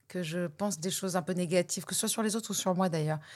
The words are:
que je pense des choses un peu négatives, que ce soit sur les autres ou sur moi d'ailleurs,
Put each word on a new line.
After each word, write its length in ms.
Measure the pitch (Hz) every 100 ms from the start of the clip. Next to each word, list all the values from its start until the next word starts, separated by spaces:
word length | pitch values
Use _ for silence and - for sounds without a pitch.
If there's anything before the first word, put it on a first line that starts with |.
| -
que 160 | 180
je 240 | 165 170 175
pense 320 | 151 202 160
des 100 | 175
choses 240 | - 190 180
un 60 |
peu 100 | 156
négatives, 520 | 180 175 180 175 -
que 100 | -
ce 60 | 185
soit 80 | 220
sur 140 | 220
les 100 | 214
autres 160 | 214 214
ou 40 |
sur 200 | 202 190
moi 140 | 180 190
d'ailleurs, 320 | 160 151 156 -